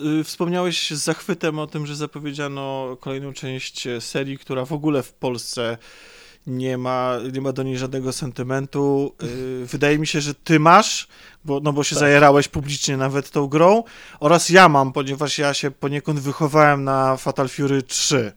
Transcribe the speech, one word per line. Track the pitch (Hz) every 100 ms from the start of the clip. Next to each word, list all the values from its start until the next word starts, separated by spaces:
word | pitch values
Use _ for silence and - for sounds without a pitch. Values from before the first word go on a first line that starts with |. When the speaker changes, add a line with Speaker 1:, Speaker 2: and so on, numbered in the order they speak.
| 151 156
Speaker 1:
y, |
wspomniałeś | 151 - 175 180 180 156 -
z | 147
zachwytem | 165 160 - 175 165 156
o | 151
tym, | 156 147
że | 147
zapowiedziano | 147 147 147 143 143 139 135 135 127 127
kolejną | 139 135 139
część, | 131 131 131 - - 131
e, | 120
serii, | - 147 139 135
która | - 131
w | 127
ogóle | 147 156 139
w | -
Polsce | _ 131 120 - - 117 113 - - - - - _ -
nie | 127 131 127
ma, | 127 127 127 123 127
nie | 131
ma | 135
do | 131
niej | 135 127
żadnego | 131 135 127
sentymentu. | - 135 120 127 135 135 143 143 139 143 - 120 127 131 127
Y, | 123
Speaker 2:
<laughs> |
Speaker 1:
wydaje | 143 143 151
mi | 156
się, | 156
że | 147
ty | 139 - 156
masz, | 160 190 220 - - - - _
bo, | 151 139
no | 147
bo | 143
się | 139 147
Speaker 2:
Tak. |
Speaker 1:
zajarałeś | 147 143 147 143 143
publicznie | 156 139 143 - 135
nawet | 135 139 -
tą | 147 143
grą, | 151 175 220 233 - - -
oraz | 151 170 -
ja | 180 180
mam, | 143 135
ponieważ | 143 135 139 143 -
ja | 143
się | 135 143
poniekąd | - 143 143 156 147
wychowałem | 139 - 151 151 147 143
na | 135 135 131 131
Fatal | 139 143 131
Fury | - 143 139
trzy | 127 - - 139 107